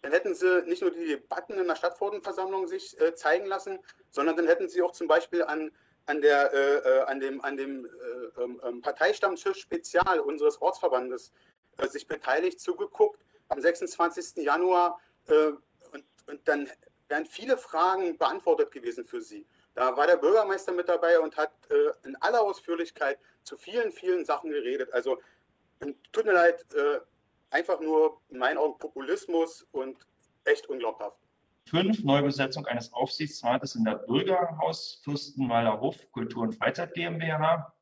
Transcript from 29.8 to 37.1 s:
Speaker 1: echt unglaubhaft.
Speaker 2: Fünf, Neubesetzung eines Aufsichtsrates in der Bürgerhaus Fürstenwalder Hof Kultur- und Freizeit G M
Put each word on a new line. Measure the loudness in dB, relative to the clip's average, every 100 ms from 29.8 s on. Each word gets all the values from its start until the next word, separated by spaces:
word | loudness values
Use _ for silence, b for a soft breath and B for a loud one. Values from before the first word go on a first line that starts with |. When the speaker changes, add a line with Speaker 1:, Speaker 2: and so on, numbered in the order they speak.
| -8 -10 _ _ _ _
Speaker 1:
echt | 0 0 0
unglaubhaft. | -4 -4 -6 -12 _ _ _ _ _ -4
Speaker 2:
Fünf, | 0 0 0
Neubesetzung | 2 2 2 0 -4 -4 -6
eines | -6 -6
Aufsichtsrates | -6 -6 -4 -8 -4 -2 0 -2 -2
in |
der | -2
Bürgerhaus | -2 -2 0 2 0 0 -2 -4 -4 -10 -12
Fürstenwalder | -8 -6 -8 -4 0 2 2 0
Hof | -2 -4 -14
Kultur- | -8 -6 -2
und | -4 0
Freizeit | -2 -2 -6
G | -4
M | -6